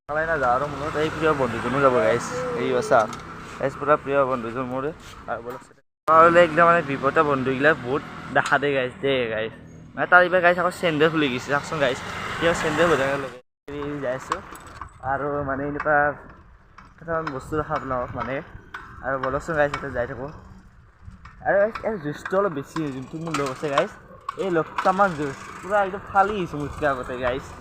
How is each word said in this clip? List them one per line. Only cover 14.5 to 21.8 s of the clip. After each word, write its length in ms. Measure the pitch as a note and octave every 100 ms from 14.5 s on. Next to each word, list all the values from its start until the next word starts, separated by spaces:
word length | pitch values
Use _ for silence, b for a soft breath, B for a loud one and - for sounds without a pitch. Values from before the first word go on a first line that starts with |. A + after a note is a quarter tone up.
| - - - - -
আৰু 220 | B2+ C3+ C#3+ C#3+
মানে 200 | C#3 C3+
এনেকুৱা 320 | C#3+ C#3+ D3 D3 D3 C#3 - - - - _ - -
কেইটামান 360 | - E3 E3 D#3+
বস্তু 220 | C3 -
দেখা 220 | D#3 D3 D3+
পালোঁ 240 | C3+ B2+ B2
মানে 240 | C3 A#2 C3+ E3+ - - - - -
আৰু 160 | B2 C3+
বলকচোন 360 | C3 C#3 -
গাইছ 180 | D#3+ D3
এতিয়া 200 | C#3+ C#3
যাই 140 | B2+ B2
থাকোঁ। 240 | C3+ C3+ D#3+ - - - - - _ - - - - G2
আৰু 120 | F#3
গাইজ, 180 | G#3
ইয়াৰ 200 | A3